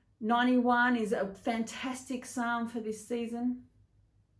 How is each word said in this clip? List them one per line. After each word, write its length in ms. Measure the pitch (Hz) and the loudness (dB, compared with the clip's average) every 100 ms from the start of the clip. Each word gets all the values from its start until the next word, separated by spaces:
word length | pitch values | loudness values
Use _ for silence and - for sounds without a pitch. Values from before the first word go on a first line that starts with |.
| _ - | _ -6
ninety-one 760 | 220 240 247 254 247 240 247 | 0 4 4 4 6 4 4
is 180 | 240 208 | 2 2
a 140 | - 196 | 0 -2
fantastic 960 | - 254 226 220 - 269 254 - 247 | -4 -2 -2 -4 -6 -6 -6 -6 -8
psalm 440 | - 254 233 233 226 | -6 -4 -2 -2 -2
for 100 | 233 | -4
this 300 | 220 214 - | -6 -8 -6
season. 560 | 240 226 233 247 247 - _ _ _ _ _ _ _ | -4 -4 -2 -2 -4 -8 _ _ _ _ _ _ _